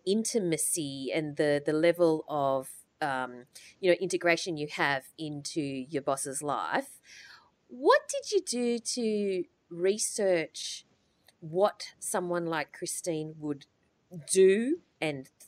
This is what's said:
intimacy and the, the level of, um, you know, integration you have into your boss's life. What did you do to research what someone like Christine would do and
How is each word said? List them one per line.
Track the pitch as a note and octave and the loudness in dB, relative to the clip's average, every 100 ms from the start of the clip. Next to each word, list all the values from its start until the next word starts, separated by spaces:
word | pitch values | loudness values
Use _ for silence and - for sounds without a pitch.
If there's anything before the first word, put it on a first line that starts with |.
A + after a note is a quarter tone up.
| - | 0
intimacy | G#3+ A3 A#3 F3+ D#3 - F3+ C#3+ C3+ C3 | 0 2 0 0 0 0 -2 -4 -6 -4
and | D#3 D3+ D3 | -2 -4 0
the, | D3+ D3 C#3+ | 2 2 2
the | |
level | D#3 E3+ E3+ E3+ D#3 - | 4 4 6 4 4 -2
of, | D3 C#3 C3+ C3 - _ - | 0 2 0 -2 -16 _ -6
um, | D3 C3 B2 B2 B2 - - - | -2 -2 -4 -8 -18 -20 -20 -2
you | F#3 | 2
know, | E3+ | 4
integration | F#3 F3+ E3+ E3 F#3+ D#3 | 2 0 2 2 0 -6
you | D3 | -6
have | - D3 C3+ - - | 0 0 0 -4 -10
into | D3+ D3 D3 E3 | -8 -8 -6 -4
your | C#3 C3+ C3 C#3+ | -4 -6 -4 -4
boss's | C#3 C3+ C#3+ C3+ | -2 -2 -4 -6
life. | D3 A#2+ D#2 F3+ C4+ - - - - - _ _ _ | -4 -2 0 -2 -4 -16 -20 -20 -20 -20 _ _ _
What | B3 D#4 C#5+ C#5+ | 0 4 4 4
did | C#5 - | -8 -2
you | G4+ | -2
do | - A#3+ A#3+ A#3 | 0 -2 0 0
to | - B3 A3 G#3 G3+ F#3 - _ - | -4 -2 0 0 0 -2 -4 _ -16
research | E3+ F#3 G#3+ - - G3 F3 D#3 - - - - _ _ _ _ _ | -2 0 0 -2 0 2 2 0 -8 -10 -12 -16 _ _ _ _ _
what | D#3+ E3+ G3+ - - - | -6 2 2 2 -16 -12
someone | - G3+ F3 F3 E3 | -4 -2 0 -2 -2
like | D#3+ C#3+ | -2 -4
Christine | - F3 - F3+ D#3 D#3 D#3 | -8 -8 -6 -4 -4 -4 -8
would | D3+ C#3+ - _ _ _ _ F3 - | -6 -6 -8 _ _ _ _ -14 0
do | F#3+ F#3+ G3+ B3 F4 _ - | 6 8 6 2 -2 _ -4
and | D#3 C#3 C3 _ | -4 -4 -10 _